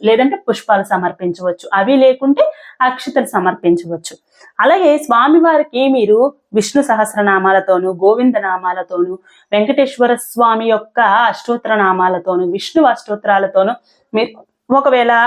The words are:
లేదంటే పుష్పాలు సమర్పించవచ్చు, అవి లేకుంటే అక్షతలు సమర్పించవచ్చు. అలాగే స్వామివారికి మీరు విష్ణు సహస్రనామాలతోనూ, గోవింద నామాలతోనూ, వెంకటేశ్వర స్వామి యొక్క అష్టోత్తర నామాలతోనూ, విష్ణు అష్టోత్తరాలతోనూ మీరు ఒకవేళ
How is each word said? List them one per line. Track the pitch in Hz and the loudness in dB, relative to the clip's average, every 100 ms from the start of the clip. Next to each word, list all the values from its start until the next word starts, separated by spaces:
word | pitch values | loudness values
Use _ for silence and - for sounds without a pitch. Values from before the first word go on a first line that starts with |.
లేదంటే | 214 226 269 392 | 0 2 0 -2
పుష్పాలు | - 208 - 202 | -6 -6 0 -2
సమర్పించవచ్చు, | 196 185 180 - 180 170 180 175 - | 0 -4 -4 -6 -8 -6 -6 -8 -4
అవి | 196 202 269 | -2 0 4
లేకుంటే | 262 262 277 285 622 - - - | 2 2 0 0 0 -2 -8 -4
అక్షతలు | 254 247 - 269 - | -4 -4 -6 -4 -2
సమర్పించవచ్చు. | 202 185 - 175 175 170 170 - - _ _ - - | -2 -2 -2 0 0 -2 -12 -12 -20 _ _ -18 -2
అలాగే | 247 370 330 302 | 2 4 2 0
స్వామివారికి | 294 233 269 330 330 311 302 240 269 | 0 0 4 4 4 2 0 -2 0
మీరు | 262 208 220 277 - _ | 2 2 2 2 -4 _
విష్ణు | 208 208 285 | -4 0 -2
సహస్రనామాలతోనూ, | 285 220 214 214 202 190 190 190 190 180 185 | 0 0 0 0 0 2 2 2 2 0 0
గోవింద | 180 196 226 254 220 | 0 2 2 2 0
నామాలతోనూ, | 190 185 180 185 180 180 180 185 _ _ - | -4 -6 -6 -6 -8 -4 -4 -6 _ _ -4
వెంకటేశ్వర | 208 214 277 262 240 240 233 | -2 0 0 -2 0 -2 -2
స్వామి | - 226 233 220 226 | -6 0 0 0 0
యొక్క | 220 220 - 214 208 233 | -2 -4 -2 0 2 0
అష్టోత్తర | - - 240 - 214 | -4 -6 -6 -2 0
నామాలతోనూ, | 190 185 185 180 180 180 180 | 0 0 0 -2 -4 -4 -4
విష్ణు | 196 - 330 | -6 -4 0
అష్టోత్తరాలతోనూ | 277 226 - 208 208 196 190 190 196 247 _ _ _ | 2 0 -6 -6 0 0 0 0 -2 -4 _ _ _
మీరు | 220 233 - - _ - | -4 -4 -8 -20 _ -2
ఒకవేళ | 269 277 254 233 233 | 0 2 2 2 2